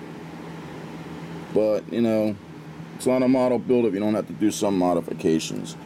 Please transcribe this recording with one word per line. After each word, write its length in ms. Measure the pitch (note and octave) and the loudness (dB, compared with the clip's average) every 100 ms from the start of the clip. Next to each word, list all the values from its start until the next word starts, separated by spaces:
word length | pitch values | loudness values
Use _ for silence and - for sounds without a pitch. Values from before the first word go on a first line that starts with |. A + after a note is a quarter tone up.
| - - - - - - - - - - - - - - - | -12 -12 -12 -12 -12 -12 -12 -12 -12 -12 -12 -10 -10 -10 -2
But, 360 | G2+ G#2+ G#2 E2 | 2 2 0 -2
you 80 | G#2+ | 0
know, 360 | A#2 A2 G#2+ G2+ - - - - - - | 2 2 0 -2 -10 -16 -16 -14 -14 -2
it's 100 | B2+ | 2
not 160 | B2+ | 4
a 60 | B2+ | 4
model 300 | C3 B2+ A#2+ | 4 4 2
build 280 | - B2 A2+ | 4 4 4
if 80 | |
you 60 | F#2+ | 2
don't 140 | G#2+ | 0
have 120 | G#2+ E2 | 0 -2
to 40 | |
do 160 | D#2 G#2 | 0 0
some 280 | - G#2 F#2+ | 2 2 4
modifications. 1000 | F2+ E2+ E2 D#2+ D#2+ D#2+ - G1+ - - | 4 2 0 0 2 2 0 -6 -8 -12